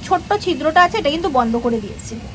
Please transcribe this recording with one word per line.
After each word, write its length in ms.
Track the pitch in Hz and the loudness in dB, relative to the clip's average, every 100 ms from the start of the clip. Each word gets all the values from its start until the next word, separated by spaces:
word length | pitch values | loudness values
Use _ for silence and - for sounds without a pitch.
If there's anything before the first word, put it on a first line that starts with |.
ছোট্ট 300 | - 359 - | 0 -2 0
ছিদ্রটা 480 | 415 370 294 302 339 | -2 0 0 2 4
আছে, 160 | 349 427 | 4 4
এটা 120 | 285 | 0
কিন্তু 180 | 320 349 | 0 0
বন্ধ 280 | 262 233 233 | 0 2 0
করে 240 | 233 226 | 0 -2
দিয়েছি। 400 | 202 - - 226 - | -4 -10 -10 -12 -12